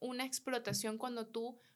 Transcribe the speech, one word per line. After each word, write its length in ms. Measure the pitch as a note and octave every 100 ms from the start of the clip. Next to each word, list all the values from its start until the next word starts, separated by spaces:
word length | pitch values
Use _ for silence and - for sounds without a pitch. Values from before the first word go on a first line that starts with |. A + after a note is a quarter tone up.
una 240 | B3 B3
explotación 720 | C4 - - B3 A#3 G3+ A3 A3
cuando 280 | B3+ A#3 A3
tú 320 | A3+ A#3 A#3 -